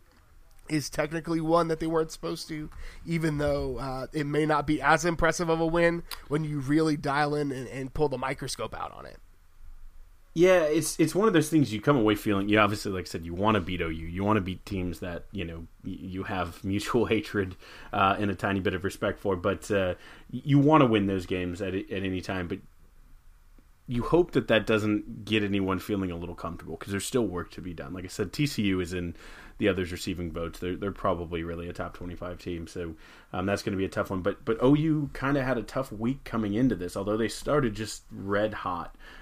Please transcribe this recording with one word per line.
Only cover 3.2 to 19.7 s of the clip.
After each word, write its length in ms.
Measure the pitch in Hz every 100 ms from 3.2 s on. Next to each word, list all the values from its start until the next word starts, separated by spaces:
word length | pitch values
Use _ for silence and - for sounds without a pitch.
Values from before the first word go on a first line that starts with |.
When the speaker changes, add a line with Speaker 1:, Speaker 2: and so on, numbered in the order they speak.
| 160 147
Speaker 1:
though, 380 | 147 143 135 120
uh, 280 | 135 131 127
it 120 | 151
may 220 | 143 151 156
not 220 | 147 143
be 120 | 151
as 240 | 139 156
impressive 440 | 170 165 165 160 170
of 100 | 165
a 80 | 165
win 380 | 170 170 170 - - -
when 160 | 147
you 160 | 156 147
really 360 | 131 151 160 147
dial 380 | 143 139 147
in 160 | 147 143
and, 160 | 131 117
and 260 | 127 131
pull 160 | - 147
the 100 | 127
microscope 540 | 135 139 135 - 110
out 200 | 80 82
on 120 | -
it. 140 | 67 - - - - - - - - - - - -
Speaker 2:
Yeah, 280 | 160 180 180
it's, 380 | 151 160 - -
it's 120 | 156
one 140 | 175 220
of 80 |
those 160 | 170 147
things 220 | 160 113
you 80 | 107
come 160 | 143 143
away 180 | 107
feeling, 340 | 104 107 98 101
you 120 | 107
obviously, 320 | 101 104 104
like 140 | 92 85
I 20 |
said, 180 | 95 85
you 80 |
wanna 260 | 87 104 107
beat 220 | 87 90
O 60 | 82
U, 180 | 82 82
you 160 | 87
wanna 180 | 101 107
beat 240 | 92 90
teams 360 | - 98 90 85
that, 240 | 92 85 -
you 120 | 98
know, 220 | 85 82 85 -
y-, 140 | - -
you 240 | 95 92
have 400 | 95 95 87 -
mutual 420 | 98 98 - 120
<laughs> 20 | 101
hatred, 500 | 110 - 104 92 - - - -
uh, 220 | 101 98 98
and 140 | 104
a 60 | 90
tiny 240 | 104 98
bit 140 | 92
of 100 | 90
respect 340 | 92 - 104 -
for, 160 | 101
but, 340 | 90 98 92 -